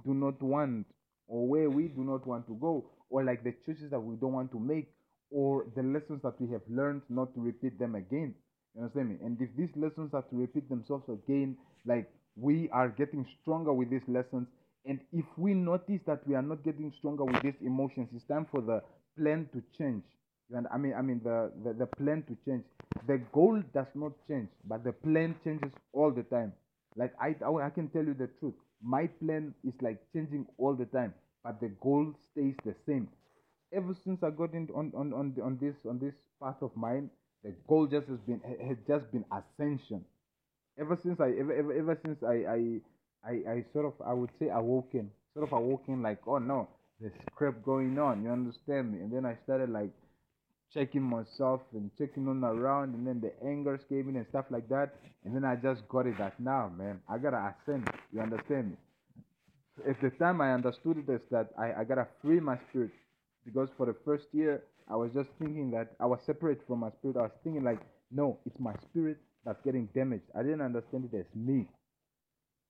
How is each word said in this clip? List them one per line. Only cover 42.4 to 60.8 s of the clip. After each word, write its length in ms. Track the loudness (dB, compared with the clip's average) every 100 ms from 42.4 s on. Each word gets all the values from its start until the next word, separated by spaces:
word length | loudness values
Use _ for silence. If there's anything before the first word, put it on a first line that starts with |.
| 2
I, 340 | 2 0 -2 -8 _ _ _ -4
I, 220 | -4 -2
I 140 | -2 -2
sort 140 | -2 -2
of, 80 | -2 -2
I 60 |
would 180 | 0 -2 -2
say 120 | 0
awoken, 580 | 2 2 2 0 -4 -4 -10 _
sort 140 | -6 0
of 40 |
awoken, 500 | 2 2 0 -2 -2
like, 180 | -2 -2 0
"Oh 120 | 0
no, 300 | 2 0 -2 -10 _ -12
there's 120 | -12 -10 -12
crap 300 | -2 0 0
going 340 | 0 2 2 2
on," 240 | 2 2
you 80 | 0
understand 640 | -2 -2 -4 -2 -2 0
me? 80 | -4
And 120 | -4
then 140 | -2 -2
I 100 | -4
started, 260 | 0 0 2
like, 200 | -2 -4 -8 _ _ _ _ _ _ _
checking 300 | -2 0 2
myself 600 | 2 0 -4 0 2 2 -2
and 180 | -8 -6 -4
checking 300 | -4 -2 -2
on 160 | 2
around, 500 | 2 2 2 2 0
and 120 | -2 -2
then 140 | -2
the 120 | -4 -4 -4
angers 340 | -2 -2 -2 -2
came 200 | -2 0
in 60 | -4
and 100 | -2
stuff 160 | -4 -2
like 180 | -4 0
that, 260 | 0 0 -4 -20 -14
and 100 | -4
then 100 | 0
I 120 | 2 2
just 320 | 2 0 0
got 180 | 0 2
it 120 | 0
that 200 | -2 -2
now, 320 | 0 0 0 -4
man, 240 | -6 -8 -6
I 100 | -2
gotta 340 | 0 0 -2
ascend, 340 | -4 -4 -2 -2 -6 -6
you 80 | -4
understand 500 | -2 -4 -2 -2 -2
me? 60 | -6 _ _ _ -20 -20 _ _ _ _ -6 -4
At 120 | 0
the 100 | 0
time 300 | 4 4 4
I 120 | 4
understood 460 | 4 2 0